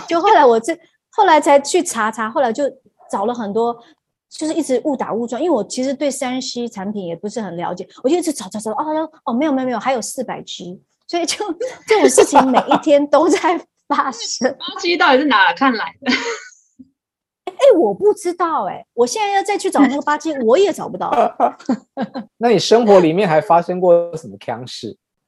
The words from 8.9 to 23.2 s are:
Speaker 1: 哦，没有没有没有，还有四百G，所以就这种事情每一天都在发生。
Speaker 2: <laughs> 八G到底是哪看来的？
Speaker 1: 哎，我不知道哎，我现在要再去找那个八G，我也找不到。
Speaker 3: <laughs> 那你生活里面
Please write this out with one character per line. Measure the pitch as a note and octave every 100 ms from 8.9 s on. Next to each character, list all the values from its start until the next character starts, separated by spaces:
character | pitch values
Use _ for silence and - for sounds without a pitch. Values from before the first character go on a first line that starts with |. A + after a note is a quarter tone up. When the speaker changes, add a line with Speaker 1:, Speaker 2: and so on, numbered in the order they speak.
| D#4 D#4 _ -
Speaker 1:
哦， |
没 | A#3 D#4
有 |
没 | C4+
有 | B3+
没 |
有， | A#3
还 | B3
有 | C4
四 | - -
百 | B3 E3+
G， | - - F3+ F#3 _ _ -
所 | F4
以 | E4+
就 | - G#4 D#4+ B4+ - -
这 | G#4+
种 | C#4
事 | B3+
情 | G4+ C#4+ C4
每 | A#3+ A#3
一 | C#4
天 | - C#4+ C#4+
都 | C#4+ E4
在 | E4 D#4+ E4+ - _ -
发 | C#4+ C#4
生。 | A3+ - - B3
Speaker 2:
<laughs> | C4+
八 | - F#4+
G | E4+ F4
到 | F4
底 | C4
是 | D4+
哪 | G#3+ F#3
看 | F3 C4+ A3
来 | E3+ -
的？ | C4 B3 A#4+ A#4 - _ _ _ - _ _ _ _ _ -
Speaker 1:
哎， | F#4+ C5+ F#4
我 | A3
不 | G3+ G4+
知 | G#4 F4
道 | F4 E4+ D4
哎， | G3 - - -
我 | B3
现 | A4
在 | G4+
要 | G4
再 | G4 G4+
去 | F#4+
找 | -
那 | C4 C#4
个 |
八 | D4 D4+
G， | D#4+ C#4
我 | A3 C#4+
也 | G4
找 | C4+ E3+
不 | F3+
到。 | F3 - G#3+ - B3 - - A#3+
Speaker 3:
<laughs> | _ - B3 C4 G#3 -
那 | A#3
你 | G3
生 | - A3 A3+
活 | G3
里 | E3
面 | E3+